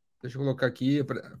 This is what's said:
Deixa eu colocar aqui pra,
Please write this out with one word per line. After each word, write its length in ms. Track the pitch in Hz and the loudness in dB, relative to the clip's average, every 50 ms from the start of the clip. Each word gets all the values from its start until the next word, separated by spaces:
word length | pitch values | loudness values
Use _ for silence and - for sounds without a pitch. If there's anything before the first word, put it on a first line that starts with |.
| _ _ _ _ | _ _ _ _
Deixa 160 | - 127 120 131 | -12 -10 -6 -2
eu 40 | |
colocar 240 | 139 139 131 135 135 123 | 0 0 0 2 2 0
aqui 340 | 127 - 127 131 143 147 | 0 2 2 2 2 2
pra, 340 | 139 139 123 - - - - - | 2 0 -4 -6 -8 -12 -14 -6